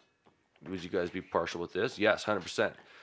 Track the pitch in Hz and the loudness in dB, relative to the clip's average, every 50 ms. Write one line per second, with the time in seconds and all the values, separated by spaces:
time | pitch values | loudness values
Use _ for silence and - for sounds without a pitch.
0 | _ _ _ _ _ _ _ _ _ _ _ _ - - 95 92 85 90 - 95 | _ _ _ _ _ _ _ _ _ _ _ _ -10 -8 -8 -6 -6 -2 -2 -2
1 | 87 90 - 92 82 - - 95 85 85 - 85 85 82 - 92 104 131 - - | -2 -2 -4 -6 -4 0 0 0 0 0 -2 -6 -6 -4 -2 -2 -2 -2 0 2
2 | 104 107 101 - - - 107 98 85 82 - - 110 95 - - - - - - | 4 4 4 4 2 0 0 0 -2 -2 0 2 0 0 0 -6 -16 -20 -20 -20